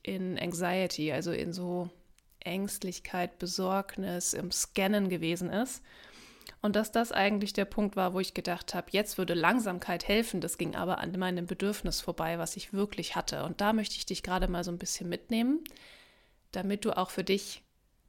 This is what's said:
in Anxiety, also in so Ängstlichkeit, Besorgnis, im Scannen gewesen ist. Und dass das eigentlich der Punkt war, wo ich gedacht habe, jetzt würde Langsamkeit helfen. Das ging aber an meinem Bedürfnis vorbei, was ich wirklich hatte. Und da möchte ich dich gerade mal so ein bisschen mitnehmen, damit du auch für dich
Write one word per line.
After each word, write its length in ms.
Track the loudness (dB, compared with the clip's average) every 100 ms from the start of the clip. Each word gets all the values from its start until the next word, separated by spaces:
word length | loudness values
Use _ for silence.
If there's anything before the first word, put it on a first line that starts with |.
in 360 | -6 -2 -2 -2
Anxiety, 720 | -2 -2 0 2 0 0 0
also 200 | 0 0
in 200 | -2 -2
so 360 | -4 -2 -2 -4 -8 -20 -20 _ -12
Ängstlichkeit, 1000 | -6 -4 -4 -4 -6 -8 -6 -2 -4 -4
Besorgnis, 960 | -6 -2 0 0 -2 -4 -4 -2 -2
im 160 | -2 -2
Scannen 580 | -2 -2 2 4 4 2
gewesen 420 | 2 0 0 0
ist. 320 | 0 -2 -4 -14 -20 -20 -20 -20 -20 -20 -2
Und 160 | 2 2
dass 160 | 2
das 200 | 2 2
eigentlich 400 | 4 4 4 0
der 120 | 0
Punkt 300 | 0 2 0
war, 180 | 2 2
wo 80 | 2
ich 140 | -2
gedacht 400 | -2 -2 -4 -4
habe, 140 | -6 0
jetzt 280 | 2 2 0
würde 160 | 0
Langsamkeit 760 | 6 6 6 2 -2 -2 -2 2
helfen. 320 | 2 2 0
Das 180 | -2 -2
ging 160 | -2
aber 240 | 0 0 0
an 180 | 0 0
meinem 280 | 0 0 -2
Bedürfnis 540 | 0 0 0 -2 -2
vorbei, 380 | -4 -2 -2 -2
was 180 | -4 -6
ich 160 | -4
wirklich 440 | 0 0 -2 -4 -2
hatte. 280 | -2 -2
Und 160 | -4 0
da 120 | 2
möchte 240 | 4 0 -4
ich 100 | -4
dich 160 | -4
gerade 260 | -2 2 2
mal 160 | 0
so 80 | -2
ein 60 | -4
bisschen 300 | -4 -4 -4
mitnehmen, 540 | -4 0 2 4 2 -2 -16 -20 -20 -20 _ _ _ _
damit 320 | -4 -2 0
du 120 | 0 0
auch 140 | 0
für 140 | 0
dich 380 | 2 2 0 -12 _ _ _ _